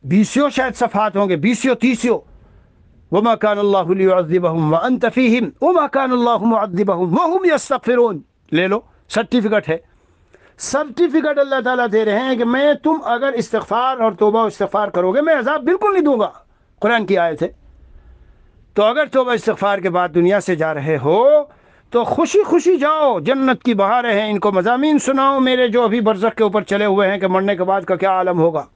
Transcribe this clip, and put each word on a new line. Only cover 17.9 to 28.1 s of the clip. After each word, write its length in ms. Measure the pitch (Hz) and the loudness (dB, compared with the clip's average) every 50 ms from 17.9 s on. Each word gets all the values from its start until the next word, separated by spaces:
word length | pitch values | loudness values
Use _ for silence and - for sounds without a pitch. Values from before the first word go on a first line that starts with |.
| - - _ - - - - - - _ - _ _ _ _ _ _ | -20 -20 _ -20 -20 -20 -20 -20 -20 _ -20 _ _ _ _ _ _
تو 100 | 208 208 | 0 2
اگر 220 | 214 240 294 302 | 2 2 0 -2
توبہ 260 | 262 - 262 254 247 | 0 0 0 0 0
استغفار 460 | 240 208 - 226 208 - 196 202 202 | -2 -2 -2 -2 -2 0 0 -2 -2
کے 120 | 196 175 190 | 0 -2 -2
بعد 200 | 170 180 180 175 151 | 0 0 -2 0 0
دنیا 240 | 175 170 180 196 202 | 2 2 4 2 2
سے 160 | 180 - 180 | 0 -2 -2
جا 180 | 151 160 160 156 | -2 -2 -4 -4
رہے 240 | 147 135 156 160 | -4 -4 -2 -2
ہو 300 | 139 120 147 165 208 240 277 302 302 285 - - _ _ _ _ _ _ _ | -2 0 0 2 4 4 4 4 2 0 -2 -14 _ _ _ _ _ _ _
تو 140 | - 240 240 | -2 -2 0
خوشی 400 | - - - 330 311 - 403 415 | 0 0 -2 -2 2 2 0 2
خوشی 340 | - 294 349 - 349 370 | 2 0 2 2 2 2
جاؤ، 420 | 294 269 294 311 311 302 277 226 175 | 2 2 0 0 2 2 0 0 0
جنت 440 | 147 180 269 269 269 262 254 - _ | -2 -2 -2 0 2 0 0 0 _
کی 100 | 247 233 | -2 0
بہاریں 480 | 196 196 196 226 247 240 240 214 202 | 2 2 2 2 0 0 0 0 0
ہیں، 100 | 214 214 | 0 -2
ان 80 | 208 196 | -2 0
کو 120 | - 208 | 0 0
مضامین 480 | 202 185 175 220 247 254 277 311 302 277 | 0 2 0 0 0 0 2 2 2 2
سناؤ 400 | - 254 269 269 269 269 277 269 | 2 0 0 2 2 2 2 2
میرے 280 | 262 254 254 254 254 | 0 0 2 2 0
جو 160 | 240 208 247 240 | 2 2 0 0
ابھی 180 | 214 202 247 | 2 0 0
برزخ 360 | 214 214 220 185 202 240 - | 0 0 0 0 -2 -4 0
کے 60 | - 220 | 0 -2
اوپر 180 | 208 190 214 | 0 0 -2
چلے 240 | 196 - 202 202 208 | -2 -2 -2 -2 0
ہوئے 260 | 208 190 202 202 185 | 0 2 2 0 0
ہیں 60 | 202 | 0
کہ 100 | 196 190 | -2 -2
مرنے 280 | 185 185 190 190 202 202 | 0 0 0 0 0 -2
کے 80 | 170 185 | -2 -2
بعد 180 | 185 190 196 | -2 -2 -2
کا 140 | 175 160 190 | 0 -2 -2
کیا 160 | 170 190 190 | 0 0 0